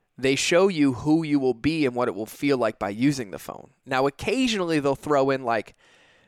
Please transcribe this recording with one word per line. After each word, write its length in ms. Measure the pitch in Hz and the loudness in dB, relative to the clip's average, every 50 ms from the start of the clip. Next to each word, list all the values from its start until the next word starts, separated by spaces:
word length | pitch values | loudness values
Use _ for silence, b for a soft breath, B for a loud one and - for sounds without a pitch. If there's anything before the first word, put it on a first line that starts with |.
| _ _ _ - | _ _ _ -4
They 180 | 123 135 139 | -2 0 0
show 320 | 135 - - 175 170 190 202 | 0 0 2 4 4 4 4
you 240 | 190 156 143 139 | 4 2 2 2
who 320 | 127 117 135 151 156 165 165 | 2 0 0 0 0 2 2
you 160 | 151 147 143 | 0 0 0
will 140 | 131 127 123 | 2 0 0
be 320 | 113 113 143 160 160 147 | 0 -2 -2 0 0 0
and 100 | 127 123 | 0 0
what 140 | 120 123 120 | 0 -2 -2
it 60 | 87 | -2
will 100 | 95 110 | -4 -8
feel 320 | 107 - - - 143 139 127 | -8 -8 -4 -2 0 0 2
like 200 | 117 110 110 - | 0 -2 -2 -4
by 120 | - 101 | -6 -6
using 420 | 101 110 123 143 143 131 117 98 | -2 0 0 0 0 0 -4 -10
the 80 | 80 71 | -12 -12
phone. 320 | - - - - - - _ _ _ | -12 -14 -14 -14 -18 -20 _ _ _
Now, 220 | 131 135 131 135 139 | -4 -2 0 0 0
occasionally 760 | - - - - 202 262 262 247 220 202 180 170 165 151 | -2 -4 -4 -4 0 0 0 0 0 -2 -2 0 0 0
they'll 140 | 139 139 139 | 2 0 -2
throw 340 | - - 147 151 139 135 135 | -2 -2 0 2 2 2 2
in, 160 | 135 131 131 | 0 -2 -2
like, 320 | 120 117 110 - - b b b b b b b b b b b | -2 -2 -2 -4 -6 b b b b b b b b b b b